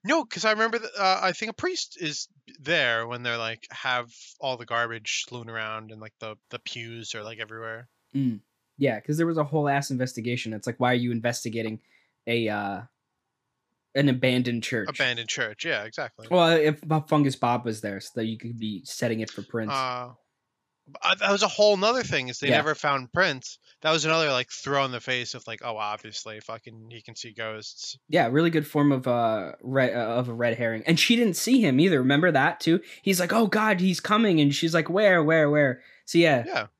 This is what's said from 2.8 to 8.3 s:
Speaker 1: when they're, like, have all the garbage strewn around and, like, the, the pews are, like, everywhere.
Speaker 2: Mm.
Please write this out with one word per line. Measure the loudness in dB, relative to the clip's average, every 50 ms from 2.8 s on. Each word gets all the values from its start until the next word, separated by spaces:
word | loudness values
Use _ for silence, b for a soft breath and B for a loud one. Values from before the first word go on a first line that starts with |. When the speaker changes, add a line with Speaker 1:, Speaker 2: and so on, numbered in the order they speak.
| 2 2 0 0 -2
Speaker 1:
when | -4 -8 -6
they're, | -4 -4 -4 -2
like, | -4 -6 -6 -10 -14 -18
have | -16 -8 -4 -2 -2 -2 -4 -6 -16 -20 -20 -20 -16 _
all | -6 -6 -6
the | -6 -6
garbage | -4 -2 -2 -2 -2 -6 -8 -8 -6 -6 -6
strewn | -8 -8 -12 -14 -12 -10
around | -10 -8 -8 -8 -8 -10 -12 -14
and, | -18 -18
like, | -18 -20 _ _
the, | -14 -14 -14 _ _ _
the | -16 -14
pews | _ -12 -12 -12 -12 -12 -12 -14 -12 -12 -12
are, | -12
like, | -12 -12 -10 -12
everywhere. | -12 -12 -12 -14 -12 -12 -12 -14 -16 _ _ _ _ _ -4
Speaker 2:
Mm. | -2 -2 -2